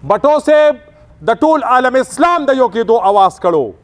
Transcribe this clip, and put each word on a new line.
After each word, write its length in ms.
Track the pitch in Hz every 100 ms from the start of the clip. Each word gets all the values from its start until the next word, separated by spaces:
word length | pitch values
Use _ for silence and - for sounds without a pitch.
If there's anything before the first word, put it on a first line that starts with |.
| 139
بټو 240 | 202 285 302 294
صاحب 340 | 302 302 285 - _ - - 156
د 100 | 226 311
ټول 240 | 311 226 254
عالم 240 | 254 254
اسلام 480 | 247 - 339 349 277
د 100 | 269
یو 60 | 247 196
کېدو 200 | 214 233 190
آواز 260 | 208 190 - 180
کړو. 180 | 165 120 90